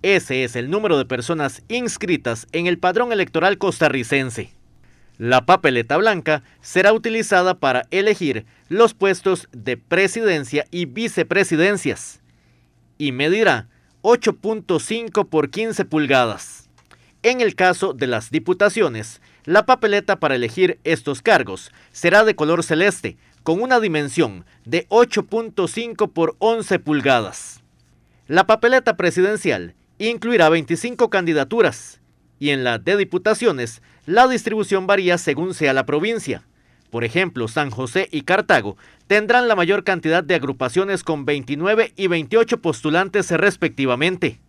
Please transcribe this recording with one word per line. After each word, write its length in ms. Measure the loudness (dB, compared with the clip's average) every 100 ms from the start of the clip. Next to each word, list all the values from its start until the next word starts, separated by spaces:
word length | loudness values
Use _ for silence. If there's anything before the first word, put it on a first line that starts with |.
Ese 420 | 2 0 0 -4
es 140 | -4 -4
el 120 | -4
número 280 | -2 2 0
de 80 | 0
personas 580 | -4 -4 -4 -4 -6 _
inscritas 760 | -6 -4 -6 -4 -2 -2 -6 -6
en 160 | -4 -2
el 100 | 0
padrón 360 | 0 0 0
electoral 440 | -2 -2 0 0 0
costarricense. 920 | -2 0 0 0 -2 -2 -2 -8 -14 -18 _ _ _ _ _ _
La 280 | 2 2 4
papeleta 500 | 2 4 0 0 0
blanca 480 | 2 0 -2 -2 _ _
será 320 | -4 4 4
utilizada 680 | 4 0 -4 0 2 2 0
para 240 | 0 0 0
elegir 540 | 0 0 0 -2 -4 -8 _ _
los 260 | 2 2
puestos 540 | 4 0 2 0 -2 -6
de 240 | -12 -6 -8
presidencia 880 | _ 0 0 0 0 0 -2 -4 -4
y 140 | -6 -8
vicepresidencias 1300 | -6 -4 -4 -2 0 0 2 2 0 -4 -6 -12 -20 _ _ _ _ _ _ _ _
y 140 | -6
medirá 580 | -2 0 2 2 0 -6 _ _ _
ocho 320 | 0 2 2
punto 460 | -2 -6 -6 -2 -4
cinco 460 | -2 -8 -4 -4 0
por 240 | -2 -2
quince 360 | -4 -6 -4 -2
pulgadas. 840 | -2 2 2 2 -4 -14 -20 _ _ _ _ _ _
En 180 | -2 2
el 160 | -2 2
caso 380 | 2 2 -4
de 140 | -2 -2
las 240 | -2 -2
diputaciones, 920 | -4 -2 2 2 2 -2 -2 -12 -18 _ _ 2
la 200 | 2 4
papeleta 540 | 2 2 0 0 -2
para 160 | 0 0
elegir 440 | -2 0 0 0
estos 380 | -2 -2 -2 -4
cargos 500 | 2 2 2 -8 -14 _ _
será 320 | -2 4 6 4
de 100 | 2
color 280 | 0 0
celeste, 520 | 0 2 2 0 -10 -12 _ _
con 180 | -2 -2
una 180 | 2 0
dimensión 640 | 0 -2 -4 -2 -2 -4 -20 _ -6
de 200 | -6 0
ocho 340 | 2 4 0
punto 460 | -4 -6 -6 -4 -4
cinco 400 | -4 -8 -4 -4
por 260 | 0 -2 2
once 400 | 0 0 0 -2
pulgadas. 840 | 0 0 2 2 0 -10 -18 -20 _ _ _ _ _ _ 0
La 180 | 2 4
papeleta 500 | 4 4 4 2 0
presidencial 800 | 0 2 0 0 -2 -4 -6 _ _ _
incluirá 500 | -4 -4 0 4 4
veinticinco 600 | 4 0 -6 -6 -2 0
candidaturas 920 | 0 0 0 0 2 2 0 -18 -20 _ _ _ _
y 100 | -4
en 140 | -2
la 140 | -2 -2
de 200 | -2 -2
diputaciones, 840 | 0 -2 -2 0 0 -2 -8 -10 _ _ 0
la 220 | 4 4
distribución 580 | 4 -2 -4 -2 -2 0
varía 320 | 0 2 0
según 360 | -2 -4 -4
sea 180 | -2 0
la 140 | 0 0
provincia. 580 | -2 -2 -4 -6 -10 _ _ _ _ _
Por 160 | -6 -4
ejemplo, 420 | -2 -4 -4 -4
San 220 | -2 -4
José 400 | -4 -4 -4 -4
y 120 | -6
Cartago 520 | 0 0 2 0 0 -12 -20 _ _
tendrán 400 | 0 4 2 4
la 80 | 0
mayor 300 | 2 0 0
cantidad 380 | -2 0 -2
de 120 | 0 -2
agrupaciones 680 | -2 -4 -2 -2 -2 -4
con 220 | -4 -4 -2
veintinueve 680 | -4 -4 -4 0 0 0 -2
y 120 | -2
veintiocho 540 | -2 0 0 2 0
postulantes 720 | -2 -2 0 0 0 -2 0
respectivamente. 1080 | 2 2 0 -4 -2 -2 0 0 -2 -4 -6